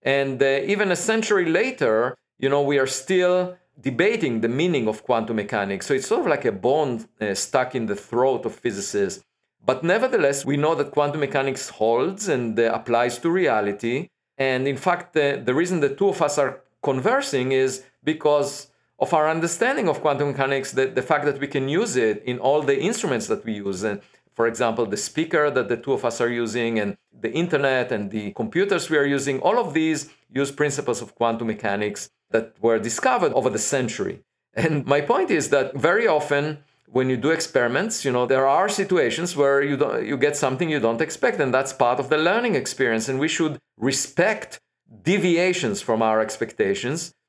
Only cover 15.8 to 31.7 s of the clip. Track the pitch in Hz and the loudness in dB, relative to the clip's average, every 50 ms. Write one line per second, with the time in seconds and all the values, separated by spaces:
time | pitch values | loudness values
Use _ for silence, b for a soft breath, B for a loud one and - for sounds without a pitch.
15.8 | 143 139 139 - 196 202 - - 170 143 - - 143 131 131 - _ _ _ _ | 2 0 2 2 0 0 2 2 0 0 2 0 0 0 -2 -8 _ _ _ _
16.8 | - 143 135 131 127 202 240 277 277 - - 135 123 131 135 131 131 135 127 127 | -2 -2 -2 0 2 2 0 0 0 0 -2 -2 0 2 2 2 2 0 -2 -4
17.8 | B B B B _ 147 156 156 - 151 147 147 139 127 - - - _ _ _ | B B B B _ -2 -2 2 2 4 4 4 2 0 -4 -10 -16 _ _ _
18.8 | _ _ _ _ 185 - 175 156 151 156 160 165 165 170 165 - 226 247 269 302 | _ _ _ _ -2 2 2 2 4 2 2 0 -2 -2 0 0 0 0 2 0
19.8 | 240 175 143 - - 156 143 147 147 143 135 135 139 135 139 135 131 - - 127 | 0 0 0 0 0 0 0 2 0 -2 0 -2 0 0 0 -2 -4 -4 -2 0
20.8 | 131 131 - 127 120 - 156 147 139 147 135 135 135 139 - 139 131 135 143 170 | 0 0 0 -2 0 2 0 2 2 0 -2 -2 -6 -4 -2 -2 -2 0 0 0
21.8 | 226 226 120 127 117 110 107 104 - 123 123 120 - 127 143 151 143 131 139 131 | -2 0 0 2 2 2 0 -2 -4 -6 -6 -2 0 2 2 2 2 2 0 2
22.8 | 143 190 233 - - 180 131 117 107 - 110 104 - 117 110 104 101 98 95 90 | 2 -2 -2 -2 -2 -2 -2 -2 0 -2 -4 -4 -2 -6 -6 -6 -4 -6 -4 -2
23.8 | 101 110 104 101 b b b b b b _ - 117 117 113 113 127 117 110 117 | -2 -4 -4 -4 b b b b b b _ 0 0 0 2 0 0 0 2 0
24.8 | 120 104 98 104 - - - 151 165 165 175 160 147 147 131 127 120 107 120 120 | -2 -2 -2 -6 -6 -6 -4 -4 -4 0 0 2 2 2 2 0 0 0 -2 -4
25.8 | - 139 135 120 - 120 117 - 123 117 120 120 117 110 107 123 117 117 117 110 | -2 -2 -2 0 0 -2 -2 0 -2 0 0 -2 -2 -2 -2 -2 -2 0 0 0
26.8 | 104 101 98 _ _ _ _ - 110 113 113 147 170 170 170 143 139 135 131 127 | -2 -2 -4 _ _ _ _ -8 -6 -4 -2 -2 -2 0 0 0 2 2 2 0
27.8 | 123 - 127 107 104 98 92 110 104 101 98 - 113 110 - 170 190 202 196 170 | 0 -2 -4 -4 -4 -4 -6 -6 -6 -6 -6 -6 -6 -4 0 -2 0 0 0 -2
28.8 | - - 160 147 143 143 139 139 127 135 135 131 - 170 214 247 233 175 143 160 | 0 0 0 2 2 2 2 0 0 -2 -2 0 2 2 2 2 0 0 0 0
29.8 | 160 160 160 143 - - - _ _ _ - 131 139 139 139 - 147 147 139 147 | 0 0 0 -2 -6 -12 -18 _ _ _ -4 -2 -2 -2 0 -2 -2 -2 0 -2
30.8 | 143 - 120 110 117 104 _ _ 120 117 113 113 120 113 104 - - 107 | -2 -2 -4 -4 -4 -14 _ _ 0 0 0 0 -4 -4 -6 -4 -2 -2